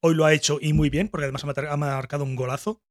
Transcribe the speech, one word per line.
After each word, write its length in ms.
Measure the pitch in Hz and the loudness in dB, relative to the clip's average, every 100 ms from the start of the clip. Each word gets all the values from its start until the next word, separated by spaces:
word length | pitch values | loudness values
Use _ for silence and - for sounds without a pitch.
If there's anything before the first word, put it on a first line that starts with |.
Hoy 120 | 165 | 4
lo 120 | 160 156 | 4 4
ha 80 | |
hecho 240 | 156 - 147 | 4 2 0
y 140 | 151 | 2
muy 160 | 156 151 | 2 2
bien, 180 | 147 214 | 2 -2
porque 160 | 165 | -4
además 180 | 139 135 | -6 -6
ha 40 | 147 | -6
mar-, 200 | 139 147 | -6 -4
ha 100 | 147 | -2
marcado 460 | 147 135 127 143 | -2 -4 -4 -6
un 140 | 139 131 | -4 -4
golazo. 460 | 127 135 - 220 _ | -4 -4 -6 -8 _